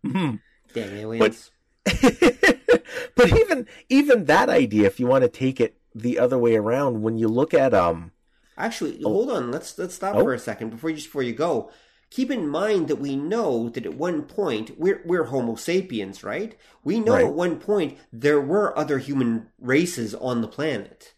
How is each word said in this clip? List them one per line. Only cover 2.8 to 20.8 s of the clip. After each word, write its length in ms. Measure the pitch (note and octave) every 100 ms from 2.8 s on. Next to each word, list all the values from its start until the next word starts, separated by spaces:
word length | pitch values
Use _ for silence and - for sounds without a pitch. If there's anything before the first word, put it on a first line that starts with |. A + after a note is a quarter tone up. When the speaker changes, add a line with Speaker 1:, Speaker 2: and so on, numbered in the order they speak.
| - - -
Speaker 1:
but 180 | - - A4+
even, 280 | A4 D4 - - _
even 360 | C4+ D4 B3 D3
that 220 | E3+ B3+
idea, 380 | E3 B2 G#2 G2+
if 140 | -
you 60 | B2
wanna 220 | C3 B2
take 320 | - C3 C3
it 160 | A2+ _ _
the 240 | A2+ A#2+ B2
other 200 | B2 C3
way 180 | A#2+ A2+
around, 460 | G#2+ B2+ C#3 A2+
when 140 | A2 A2+
you 100 | A2
look 260 | A#2 D3+
at, 180 | D#3+ C3+
um, 380 | G#2+ F2 E2 E2+ _ _ _ _ -
Speaker 2:
Actually, 440 | A3 - D3+ -
Speaker 1:
Oh. 80 | -
Speaker 2:
hold 200 | G3+ C4+
on. 200 | G#3 B2
Let's, 280 | C#3+ - -
let's 160 | F3+
stop 220 | - F#3+ G#3
Speaker 1:
Oh. 60 |
Speaker 2:
for 120 | B2+
a 40 | A#2+
second 300 | - G#2 A2+
before 200 | A2+ D#3
you, 60 | D#3
just 120 | -
before 140 | C#3
you 100 | B2
go. 380 | A#2 E3+ B2+ - _ _ _ _
Keep 200 | - B3+
in 160 | B3+ D3+
mind 420 | D#3 G#3 G3+ D3+
that 80 | D3
we 200 | C#3+ C#3
know 540 | D3 A3+ G3 A#2+ A#2
that 160 | C3+ G#2
at 80 |
one 280 | G2+ F3 D#3+
point, 540 | D3 - F#3 A2 A2 -
we're, 220 | F3 - E3
we're 180 | F3+
Homo 300 | A#2 C3+ A#2
sapiens, 680 | A2 - F3+ F#3 A2+ G2 G2
right? 360 | G2 C3+ A3+ - _ _
We 160 | C3+ A3
know 140 | G#3+
Speaker 1:
Right. 100 | -
Speaker 2:
at 80 | D3
one 260 | D3 F3 D#3
point 380 | - G#3 D3 - _
there 280 | A#2 C#3+ D3
were 360 | C#3 G3 G3+ -
other 200 | C#3+ C3+
human 500 | - C#3 A#2+ A2+ - _
races 560 | B2 C#3 F3 - A2
on 280 | G#2 B2+ A#2+
the 60 | A2+
planet. 680 | - D#3 A#2+